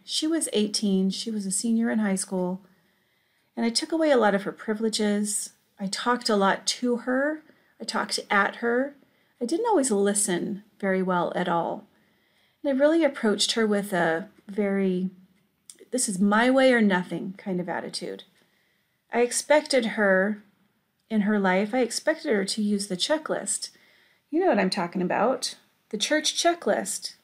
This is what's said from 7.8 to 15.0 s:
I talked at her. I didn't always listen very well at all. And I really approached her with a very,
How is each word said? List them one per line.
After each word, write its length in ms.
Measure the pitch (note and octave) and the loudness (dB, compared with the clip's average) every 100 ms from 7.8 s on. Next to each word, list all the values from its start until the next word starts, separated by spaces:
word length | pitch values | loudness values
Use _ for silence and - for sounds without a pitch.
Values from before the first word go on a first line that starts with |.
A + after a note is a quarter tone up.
I 40 | |
talked 340 | - - G#3+ - - | -6 -4 -2 -4 0
at 280 | G#3 G3+ - | 0 0 -2
her. 400 | A#3 B3 C#4 - _ _ _ - | -2 0 -2 -8 _ _ _ -10
I 40 | |
didn't 240 | A#3+ F4 A#4 | -4 -2 2
always 240 | F#4+ B3 | 2 2
listen 720 | G3+ G3+ G3+ - F3 - G3 - _ | 2 2 2 0 -2 -4 -8 -12 _
very 200 | G3 F#3+ | -2 0
well 320 | F#3 F3 E3+ F#3 | 0 0 0 -2
at 120 | F3+ | -2
all. 380 | E3+ A2+ G#3+ - _ _ _ _ _ _ _ | -2 -2 -6 -12 _ _ _ _ _ _ _
And 120 | D4 C4 | -2 4
I 60 | |
really 220 | D4 E4 | 4 4
approached 480 | C#4+ - G#3+ G3+ - | 2 2 0 0 0
her 120 | A#3 | 0
with 280 | A3 G3+ G3+ | 0 0 0
a 360 | F3 E3 E3 G3 _ - | 0 0 0 -4 _ -8
very, 600 | G3 G3+ G3 F#3+ F3+ | -4 0 0 0 0